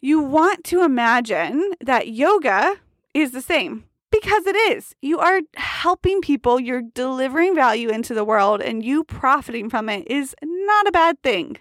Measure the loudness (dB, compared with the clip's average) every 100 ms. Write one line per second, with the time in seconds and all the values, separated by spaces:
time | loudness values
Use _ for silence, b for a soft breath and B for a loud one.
0 | 2 2 4 4 4 2 -2 2 2 2
1 | 2 2 0 -2 -2 -2 -2 -4 0 0
2 | 0 0 2 4 2 2 2 -2 _ _
3 | _ -2 -2 -2 -2 -2 -2 -10 -16 _
4 | _ -2 0 0 0 0 0 0 -8 -12
5 | -4 0 2 2 -2 -10 -10 -4 -2 0
6 | 0 -2 0 -2 2 0 0 -6 -6 -6
7 | -4 -2 -2 0 2 4 2 2 -2 -4
8 | -4 -4 0 2 4 2 -2 -6 -2 -2
9 | -2 -4 0 0 -2 -10 -6 -6 -4 -8
10 | -4 -4 -4 -10 -10 -6 0 2 2 4
11 | 2 2 -2 -2 -4 -12